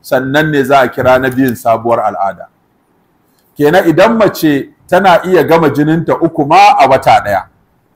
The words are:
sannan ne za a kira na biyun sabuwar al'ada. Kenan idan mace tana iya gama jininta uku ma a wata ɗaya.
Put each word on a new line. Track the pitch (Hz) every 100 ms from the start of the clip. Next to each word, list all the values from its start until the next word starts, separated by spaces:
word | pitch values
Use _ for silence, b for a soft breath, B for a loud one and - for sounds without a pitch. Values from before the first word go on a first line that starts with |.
sannan | - 135 131 143 156
ne | 147
za | 127 139
a | 123
kira | - 123 127
na | 131
biyun | 120 135 110
sabuwar | 120 113 117 117
al'ada. | 107 101 98 90 - _ _ _ _ _ _ _ _ _ _ -
Kenan | 147 180 170
idan | 160 214 226
mace | 196 - 160 143 - _ _
tana | 180 196 165
iya | 175 180
gama | 139 165 156
jininta | 135 151 165 160 127
uku | 165 - 143
ma | 180 208 143
a | 135
wata | 135 - 110
ɗaya. | 104 95 - _ _ _ _